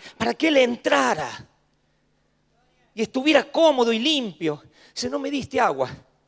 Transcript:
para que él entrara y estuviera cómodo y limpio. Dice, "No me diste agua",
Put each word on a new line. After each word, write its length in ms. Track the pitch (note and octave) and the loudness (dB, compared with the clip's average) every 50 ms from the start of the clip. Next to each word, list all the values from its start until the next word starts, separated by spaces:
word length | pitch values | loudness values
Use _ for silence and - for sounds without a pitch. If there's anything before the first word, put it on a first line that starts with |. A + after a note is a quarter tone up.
| - - - - | -8 -14 -8 -4
para 160 | A3 A#3 A#3 | -4 -4 -2
que 140 | - D4+ D#4+ | 0 0 2
él 100 | D4+ C4+ | 4 4
entrara 880 | B3 A#3 A#3+ - - D4+ D4 C#4 C4+ B3 G#3 D#3 C#3+ A#2+ A2 - - - _ _ _ _ _ _ _ _ _ _ _ _ _ _ _ _ _ _ _ _ _ _ _ _ _ _ _ _ - | 4 2 0 -2 -2 0 2 2 2 2 0 -2 -4 -8 -10 -14 -18 -20 _ _ _ _ _ _ _ _ _ _ _ _ _ _ _ _ _ _ _ _ _ _ _ _ _ _ _ _ -6
y 80 | G#3 A3+ | -6 -4
estuviera 400 | - - C4 C4 D4+ D#4 C4+ - | -4 -2 -2 0 2 2 2 2
cómodo 500 | - - D4+ E4 D#4 C#4+ B3+ A#3+ A#3 A3+ | 0 2 4 4 4 4 4 2 2 2
y 60 | A3 | 0
limpio. 640 | A#3+ D#4 D#4 C#4+ B3 G3+ D#3 - E3+ D#3 D3 C#3+ - - _ _ - - - | 0 0 0 -2 -2 -6 -8 -6 -4 -4 -4 -6 -10 -20 _ _ -20 -18 -12
Dice, 180 | - A3 B3 | -10 -8 -6
"No 80 | C4+ C#4+ | -6 -6
me 100 | C4+ C#4 | -6 -6
diste 300 | C#4+ C4+ G3+ - - - | -6 -6 -6 -4 -2 0
agua", 300 | A#3 F#3+ D3 C3+ C3 B2 C#3 - - _ _ _ _ | 0 0 0 -2 -4 -6 -6 -14 -20 _ _ _ _